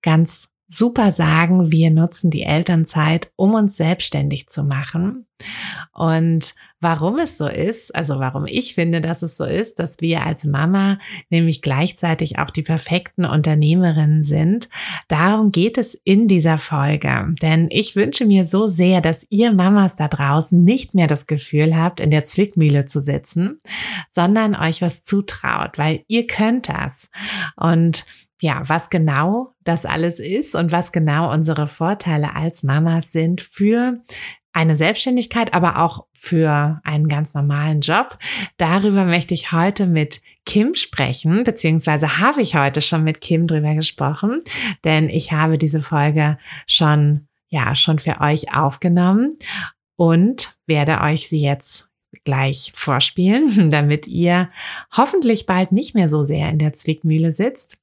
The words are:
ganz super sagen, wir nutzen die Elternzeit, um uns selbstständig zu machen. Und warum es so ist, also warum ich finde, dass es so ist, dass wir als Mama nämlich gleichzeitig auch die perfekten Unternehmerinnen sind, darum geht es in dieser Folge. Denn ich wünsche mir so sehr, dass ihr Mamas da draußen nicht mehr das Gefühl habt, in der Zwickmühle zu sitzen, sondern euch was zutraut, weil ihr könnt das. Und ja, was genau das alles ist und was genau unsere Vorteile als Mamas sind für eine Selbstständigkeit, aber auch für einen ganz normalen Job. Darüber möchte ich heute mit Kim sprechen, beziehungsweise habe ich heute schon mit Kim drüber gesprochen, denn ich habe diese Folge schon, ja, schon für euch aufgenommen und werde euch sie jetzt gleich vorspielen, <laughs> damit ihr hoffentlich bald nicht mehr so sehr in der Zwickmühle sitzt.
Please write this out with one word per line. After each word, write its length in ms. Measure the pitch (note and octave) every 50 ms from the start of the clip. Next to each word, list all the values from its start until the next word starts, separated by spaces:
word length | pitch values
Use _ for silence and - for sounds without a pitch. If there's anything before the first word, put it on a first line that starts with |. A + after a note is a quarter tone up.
ganz 460 | - E3+ D#3+ D#3+ E3 - - - - _ _ _ _ _
super 440 | D#3+ - A3 A#3+ A#3 B3+ A3 G3+
sagen, 600 | - - E3 D#3 D#3 D#3+ E3+ E3+ F#3 F#3 F3 D#3
wir 180 | D#3+ D#3+ E3 D#3+
nutzen 400 | D#3+ D#3+ E3 E3+ - - - E3
die 120 | D3+ -
Elternzeit, 880 | - - D3 D#3+ E3+ - F3 D#3+ D#3+ - - D#3+ D3+ D#3 E3 E3 - _ _
um 180 | - F#3+ G3 A3+
uns 220 | A3 G#3 G3 -
selbstständig 720 | - D#3+ D#3+ F3+ F3 - - - C#3+ C#3 C#3+ C#3+ C3+ - _
zu 160 | - D3+ C#3+
machen. 600 | C#3+ C3+ C3+ C#3 - - E3 F3 G3+ B3+ B3+ A#3 _ _ _ - - - - - - - - - _
Und 640 | _ - E3 E3 D#3+ D#3+ E3 E3 E3 D#3+ - - - - - _ _ _
warum 380 | E3+ E3+ E3 D3 D#3 F3+ A#3 D4+
es 200 | E4+ - - -
so 80 | D3+
ist, 480 | C#3+ - - D3+ G3 A3+ A3+ - - -
also 240 | - E3 C#3+ C#3 C3+
warum 260 | C3+ C3 C#3 C#3 D3+
ich 300 | - - F#3 - - -
finde, 260 | - E3 E3+ E3+ E3
dass 220 | D#3 E3 E3+ -
es 140 | F3 D#3+ -
so 80 | - C3+
ist, 340 | B2+ - F3+ A3+ - - -
dass 180 | E3+ - - -
wir 260 | E3 E3 E3 D#3+ -
als 180 | E3 D#3 - -
Mama 540 | D3 C#3+ C#3 D3+ E3+ F#3+ G3 G3 G3 G3 G3 - - - - - _
nämlich 320 | E3+ E3 E3 E3 D#3+ -
gleichzeitig 760 | - D3 C3 C#3 E3 F3+ - - - E3+ D#3+ - E3 D3 - -
auch 120 | D3+ C#3
die 120 | - D#3+
perfekten 640 | D3+ - D#3+ D3+ - - E3+ F3+ F3+ - _ - F3
Unternehmerinnen 1000 | - - D3+ D3 D#3+ D3+ D3+ D3+ D3+ E3 F#3 F3+ E3+ D#3 D#3 D3+ D3+ D#3 D#3 D3+
sind, 440 | D3 D3 D#3 D#3 E3+ G3+ A#3+ - - - - - - E3+ D3+ - _
darum 440 | E3 D3+ E3 F#3+ G#3+ A3 A3 G3+
geht 260 | G3 E3+ F#3 A3+ A3+ C4
es 160 | G#3+ - -
in 340 | _ _ G3 G3 G3+ A#3 G#3
dieser 300 | F#3+ F3 D#3 E3 D#3+ D3
Folge. 760 | - - D#3+ C#3+ C#3 D3 D3+ D3 - - - - - - E3+ -
Denn 280 | E3 D#3+ D#3+ E3 E3 -
ich 260 | - - - - -
wünsche 300 | G3 G#3+ B3 - - B3
mir 180 | G#3 G3 F#3+ F3+
so 220 | D#3+ F#3 G3 A3
sehr, 340 | G#3+ F3+ E3 F3+ F3+ F#3 F3+
dass 260 | E3 E3 D#3+ - - _
ihr 220 | G#3 G3+ A#3 A#3+
Mamas 440 | G#3 F#3 F3+ F#3+ G3+ G#3 G3 F3+ -
da 120 | - D#3 D3+
draußen 500 | - - C#3+ C#3 C#3+ D#3 D#3+ - F3+ F3
nicht 360 | F3 F3+ A#3+ C4+ - - -
mehr 120 | F#3+ E3
das 200 | D3 D3+ C#3+ -
Gefühl 500 | - D#3 D3 - - - D3 D3+ D#3+ D#3+
habt, 220 | D#3+ E3 F3 F3 -
in 120 | D#3 D3+
der 140 | D3+ D3+ D3+
Zwickmühle 600 | - - - G#3 G3+ - E3+ D#3 D3+ C#3+ C#3+ C3+
zu 180 | C3+ - D3
sitzen, 580 | C#3 C#3+ C#3 C#3 C3 - - E3 F3+ A3 D4+ D#4 _ - - - - - A3 F#3 E3 _
sondern 440 | _ F3+ F3 F#3 G#3 A3 A3 G#3 G#3
euch 280 | - E3 D#3+ D#3+ -
was 200 | F3+ E3+ - -
zutraut, 760 | _ - G3+ G3 G3 - - - - B2+ A#2 - - - - -
weil 240 | D3 D#3 D#3+ D#3 _ _
ihr 180 | A3 A#3 A#3
könnt 420 | A#3 - - G#3+ A3 A#3+ B3+ A#3+ -
das. 420 | - - - - - - - _ _ - G#3 - - G3 - - _
Und 480 | - - E3 E3 E3 E3 E3+ D#3+ - - - - - _ _ _ _
ja, 220 | F3+ D#3 C3+ - C#3 C3+
was 220 | D#3 E3 - -
genau 640 | - E3+ D#3+ D#3 C#3 C3+ D#3 F3+ G#3 A#3+ C4 B3+ _ _ _
das 200 | E3+ E3+ - -
alles 360 | - - D#3 E3 F3 E3+ -
ist 340 | - D3+ F#3+ B3+ D4+ - -
und 160 | D#3+ F3 E3
was 220 | F3 F3 F3 -
genau 400 | - E3+ D#3 D3+ C#3+ D#3 E3+ C#3
unsere 340 | C3+ D#3+ D#3+ D#3+ D#3 D3+ D3+
Vorteile 680 | C#3+ - - E3 F3 G#3 G3+ - F3 D#3 D3 D3 D3 -
als 260 | - D#3 E3+ E3 -
Mamas 480 | - C3+ C3+ D3+ D#3+ E3 E3 E3 D#3+ -
sind 300 | - E3 D#3+ E3 F3 F3+
für 600 | - - - - G3+ G#3 A3+ A#3 A#3+ B3+ B3 A#3+ _ - - - - - - _ _ _
eine 240 | - E3+ D#3+ D#3+ D#3
Selbstständigkeit, 800 | D3 D#3 F3 G#3+ - - C4 B3 B3 A#3 - - A#3 A3+ - -
aber 240 | F3+ F3 E3+ - -
auch 280 | E3 D#3+ - A#2 - _
für 680 | _ _ - - F3 D#3+ D#3+ D#3 D3 D3 D3 D3+ D#3 D#3
einen 260 | _ - D3+ D3+ D3+ D#3
ganz 260 | D3 D3 D#3 D3 -
normalen 460 | C#3+ C#3+ C#3+ C#3+ C#3+ D3 D#3 D#3 D3+
Job. 380 | C#3+ - E3 G#3 C4 C4 - - - - - A#3 G3 - _
Darüber 480 | - F3+ D#3+ E3+ G3 G3 G#3+ G3 G3 F#3+
möchte 300 | F3+ E3+ F3 C#3+ - F3
ich 180 | D#3 - -
heute 340 | E3+ E3 E3+ G3 G3 - G3+
mit 340 | F3+ E3 D#3 D3+ D3+ - - _ _ _ _ _
Kim 280 | - - G#3 G#3+ C#4+ F#4
sprechen, 680 | - - - - - C3+ B2 B2+ - - D#3 E3+ G#3+ B3
beziehungsweise 760 | A#3 A3+ - - D#3+ D#3+ E3 - E3 D3+ C#3+ D#3 D3 - -
habe 240 | G3 B3+ D4 D4
ich 140 | A3 - -
heute 240 | D3+ C#3 C#3 C3+ D3+
schon 240 | D3 - E3+ D#3+ D#3
mit 160 | D#3 D#3 -
Kim 260 | - - E3+ D#3+ E3+
drüber 280 | E3 E3 D3+ D3+ D3+ D3+
gesprochen, 640 | D#3 D#3+ - - - C#3+ C#3 D#3 - - G#3 B3+ E4 E4 - - - B3 A#3 E3+ _ -
denn 260 | D#3+ D#3 D#3 D#3+ -
ich 220 | - D#3+ - -
habe 260 | D#3+ D3+ D#3 D#3+ D#3+ C#3+
diese 220 | D#3+ D3+ D3 D3+
Folge 580 | C#3+ - E3 D3 C#3+ D3+ D3 D#3 D3+ D3 D3+ - - - - - -
schon, 640 | - - - E3 D3+ D3+ D3+ D3 D3 D3 D3 - _ _ _ _ _
ja, 260 | E3+ D3 A#2+ - C3+
schon 240 | - - - D#3+ D3
für 220 | - E3+ - -
euch 340 | C#3+ D3 D3+ D3 - - -
aufgenommen 840 | C#3+ D3+ C#3 C3+ - - F3+ F3 F3+ F3+ F3+ F#3+ G#3+ B3 D4 D#4 - - - - G3+ - - _ _ _ _ _
und 600 | - E3+ E3 E3 E3+ F#3 A3+ C4 - - - _ _ _
werde 340 | - D#3+ D3 C#3+ D3+ D#3+ -
euch 260 | - D3 D#3 D#3 - -
sie 120 | E3 D3+
jetzt 500 | D3 C#3 C#3+ C#3 - - - - - _ _ _ _ _ - _ _
gleich 480 | C#3+ C3+ C3 C3+ C3+ C3+ C3+ - - -
vorspielen, 960 | - - D3+ C3+ B2+ - - - - F3+ F#3+ G#3+ C4 D#4+ C#4 G3+ G#3 F3+ D#3
<laughs> 0 |
damit 360 | D3 D3 D3 D3 D3 D#3 -
ihr 420 | - - E3+ F3 F3 F3 F3+ F3+ F3 _ - - - - - - _
hoffentlich 540 | - - C4 - - F#4+ D4 A#3 A3+ G#3 -
bald 260 | - F#3 F#3 F#3+ F#3
nicht 220 | F#3 G#3+ D#4 - -
mehr 140 | A3 F3 D#3
so 160 | D3+ D3+ C#3+
sehr 240 | C#3 D3+ D3 D3 D3
in 100 | D#3 D3+
der 140 | D3+ D3+
Zwickmühle 600 | D3+ - - - D#3 - - D#3+ D#3 D#3+ D#3+ E3
sitzt. 460 | D#3 - G3+ B3+ C4+ - - - - _